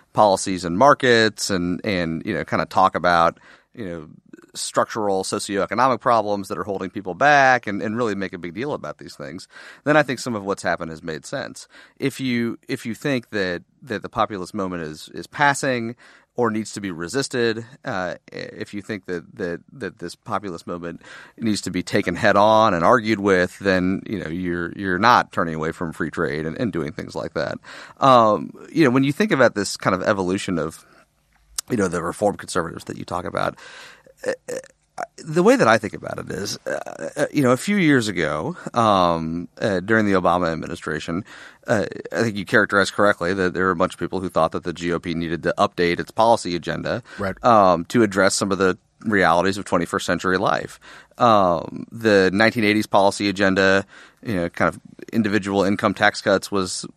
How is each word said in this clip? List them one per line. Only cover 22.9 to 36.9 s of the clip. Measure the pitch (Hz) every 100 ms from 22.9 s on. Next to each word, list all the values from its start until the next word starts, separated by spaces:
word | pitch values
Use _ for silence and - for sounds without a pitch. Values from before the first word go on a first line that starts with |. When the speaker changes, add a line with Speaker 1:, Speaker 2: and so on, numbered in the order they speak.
| 123 110 104
Speaker 1:
with, | 101 92 90 -
then, | 98 92 92 95 -
you | 98
know, | 78
you're, | 87 90 87 87
you're | - 95 90
not | 113 110 -
turning | - 82 78
away | 80
from | - 85
free | - 78
trade | 87 71 76 80
and, | -
and | 110
doing | 82 73
things | - - 80
like | 82
that. | 85 71 - - - - -
Um, | 135 123 110 95 65 - -
you | -
know, | 139
when | 131
you | 139
think | 143 214
about | 143 117 101
this | 98 -
kind | 131 90
of |
evolution | 98 98 90 98 - 85
of, | 78 - _ _ _ _ _ _ _ - -
you | 117
know, | 92
the | 85
reform | 82 - 104 -
conservatives | - 92 82 -
that | - -
you | -
talk | 90
about, | 90 92 - - - - - - _ _ -
uh, | - -
uh, | - - _ _ - - -
the | 160 156
way | 196 262
that | 120
I | 110
think | 98
about | - - -
it | 76
is, | 87 101 - -
uh, | - -